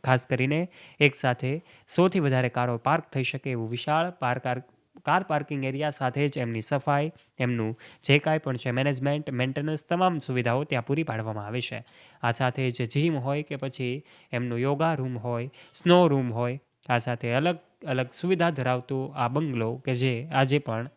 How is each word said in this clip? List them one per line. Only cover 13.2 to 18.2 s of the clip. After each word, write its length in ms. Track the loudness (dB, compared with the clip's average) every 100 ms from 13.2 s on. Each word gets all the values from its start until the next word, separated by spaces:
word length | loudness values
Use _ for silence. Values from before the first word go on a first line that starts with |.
હોય 240 | -2 -4
કે 160 | -6 -8
પછી 340 | -8 -6 -4 -6 -10 -20 _
એમનો 240 | -4 -2 -2
યોગા 380 | 0 0 0 0
રૂમ 200 | -4 -4
હોય, 300 | -4 -4 -6 -12 -20
સ્નો 260 | -2 6 8 8
રૂમ 200 | 4 0
હોય, 280 | -2 -2 -4 _ _ 0
આ 120 | 0
સાથે 280 | 0 -4 0 0
અલગ 180 | 0 -2 _ _ -4
અલગ 220 | -2 -2
સુવિધા 360 | -4